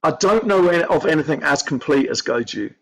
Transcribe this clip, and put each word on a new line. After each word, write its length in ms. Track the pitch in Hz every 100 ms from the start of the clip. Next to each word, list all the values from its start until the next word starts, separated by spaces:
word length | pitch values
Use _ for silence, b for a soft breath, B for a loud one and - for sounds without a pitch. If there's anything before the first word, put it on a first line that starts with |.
I 80 | 160
don't 340 | 156 196 220 220
know 200 | 190 180
any, 160 | 175
of 220 | 165 156 -
anything 380 | 160 143 147
as 200 | 151 170
complete 460 | - 135 - 139 135
as 120 | -
Goju 520 | - 120 120 110 104 _